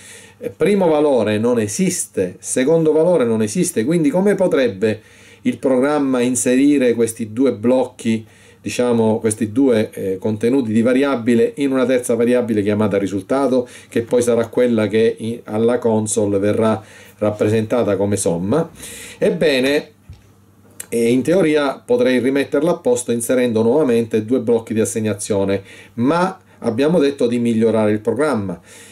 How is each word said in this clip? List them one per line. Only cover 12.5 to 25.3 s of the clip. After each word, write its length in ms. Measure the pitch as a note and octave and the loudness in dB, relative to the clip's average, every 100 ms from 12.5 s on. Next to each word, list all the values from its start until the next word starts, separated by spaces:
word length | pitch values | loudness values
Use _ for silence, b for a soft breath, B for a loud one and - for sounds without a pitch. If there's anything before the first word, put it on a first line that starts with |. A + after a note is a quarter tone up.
| G#2 | 0
chiamata 380 | G2+ G#2 G#2+ G2 | 0 0 0 0
risultato, 680 | F#2+ G2 - C3+ C3+ B2+ B2 B B | -2 -6 -4 -2 0 0 -2 B B
che 140 | - | -6
poi 180 | A#2 B2 | -2 0
sarà 240 | A#2 A#2 A2+ | 2 0 0
quella 400 | - B2 A2+ G#2+ | 0 2 2 0
che 300 | A2 A2+ - | 2 2 0
in, 220 | A2+ A#2 - | -6 -8 -6
alla 340 | G#2+ A#2 A#2+ | -2 0 2
console 580 | A#2 G#2+ G#2+ - G2+ G2+ | 0 0 0 -2 0 0
verrà 420 | G#2 G2+ A2+ G#2 B B B - | 0 0 0 -2 B B B -4
rappresentata 800 | G#2+ G#2 G#2+ A2 G#2+ B2 G#2 F#2+ | -4 0 0 0 0 -2 0 0
come 180 | G2+ G2+ | 0 0
somma? 540 | - E2+ F#2+ D3 E3 B B B B B | -2 -2 -2 -2 -2 B B B B B
Ebbene, 720 | G#3 F3 E3 C3+ C3 D3 - _ - - - _ _ _ - - - | -2 0 0 2 0 -2 -4 _ -20 -20 -20 _ _ _ -20 -20 -8
e 200 | A#2 A#2 | -2 2
in 140 | B2+ | 2
teoria 580 | C3 F#3 D#3+ D3+ C#3 - | 2 2 2 0 0 -4
potrei 360 | - A#2+ B2 B2+ | -2 0 2 2
rimetterla 500 | B2 C#3 C3+ C#3+ D3+ | 0 -2 -2 0 0
a 80 | A#2+ | -2
posto 340 | B2+ A#2+ - | 0 -2 -2
inserendo 520 | A#2+ A#2 B2+ B2 A2+ | -4 0 0 2 2
nuovamente 640 | A#2 C#3+ C#3 A#2 A2 A2 G#2+ | 2 2 2 0 0 -2 0
due 160 | B2+ | -2
blocchi 340 | A2+ A2+ - A2 | 0 -2 0 -2
di 40 | |
assegnazione, 840 | G#2+ A#2 A2 G#2 - | -2 -2 -4 -4 -2